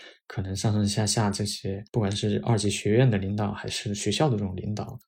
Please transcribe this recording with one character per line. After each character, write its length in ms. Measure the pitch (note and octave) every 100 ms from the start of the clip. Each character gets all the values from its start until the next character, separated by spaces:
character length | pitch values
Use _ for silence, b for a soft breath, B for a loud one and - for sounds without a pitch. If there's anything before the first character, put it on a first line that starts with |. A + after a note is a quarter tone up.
| B B -
可 160 | -
能 120 | F#2+
上 180 | F#2+ A2+
上 140 | G#2+ G2+
下 200 | G#2+ G#2
下 240 | - G#2
这 140 | G2
些， 380 | G2+ - G2 G2 G#2+
不 80 | B2
管 120 | G2+
是 260 | G2+ G#2+ G#2
二 140 | A2+ A2
级 100 | G2+
学 240 | - G2+
院 180 | A2 C3
的 60 | G2+
领 180 | F#2+
导 160 | G#2 G2+
还 140 | G2 G#2
是 280 | - G#2
学 180 | G2+ G#2
校 160 | G2+ D3+
的 80 | G#2+
这 80 |
种 100 | G2
领 200 | F#2 G2+
导， 240 | G#2+ G#2 -